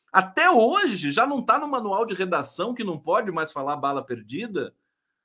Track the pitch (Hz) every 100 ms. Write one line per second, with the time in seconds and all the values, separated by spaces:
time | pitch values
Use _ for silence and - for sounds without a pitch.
0 | _ 190 185 - 349 339 240 381 359 185
1 | 143 143 269 277 - 254 294 269 214 196
2 | 226 180 185 170 - - 208 240 202 156
3 | 156 202 214 165 156 147 139 143 139 139
4 | 135 117 104 143 233 180 107 - _ _
5 | _ _